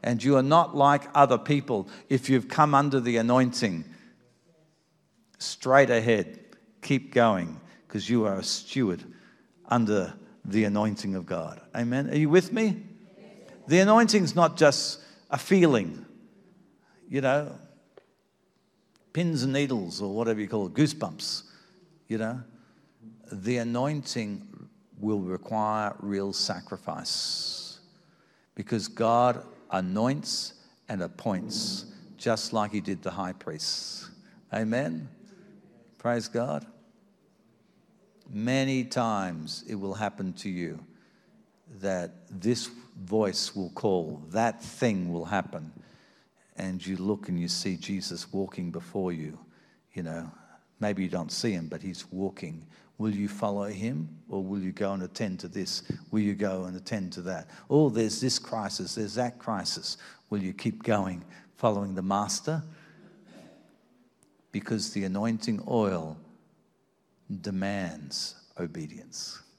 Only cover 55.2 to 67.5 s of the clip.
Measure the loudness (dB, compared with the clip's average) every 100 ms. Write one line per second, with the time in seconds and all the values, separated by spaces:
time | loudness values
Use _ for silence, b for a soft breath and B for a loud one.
55.2 | -6 -6 -8 -8 -6 -8 B B B 0
56.2 | 0 0 -2 -2 -6 -10 -6 -6 -6 -8
57.2 | -8 -8 -10 B B 4 4 4 0 0
58.2 | -2 -2 -4 -6 -6 -6 -8 -6 -4 -2
59.2 | -4 -4 -6 -4 -4 -6 -8 -10 B B
60.2 | _ -4 -4 -4 -4 -4 0 0 0 -6
61.2 | -12 B B _ 0 2 -2 -4 0 0
62.2 | 0 -4 -2 -4 -6 B B B B B
63.2 | B B B B B B B _ _ _
64.2 | _ _ _ -8 -4 -4 -4 -4 -4 -2
65.2 | -2 -2 -2 -4 0 2 2 0 -6 -12
66.2 | -18 -20 _ _ _ _ _ _ _ _
67.2 | _ -8 -6